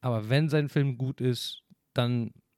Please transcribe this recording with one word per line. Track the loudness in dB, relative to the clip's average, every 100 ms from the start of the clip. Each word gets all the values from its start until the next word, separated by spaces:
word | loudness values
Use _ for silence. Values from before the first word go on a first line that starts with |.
Aber | -2 -2 2
wenn | 2 4
sein | 2 0
Film | 2 0 0
gut | -4 -2
ist, | -2 -2 -4 -12 -16 -20 _
dann | -2 0 0 -2 -8 _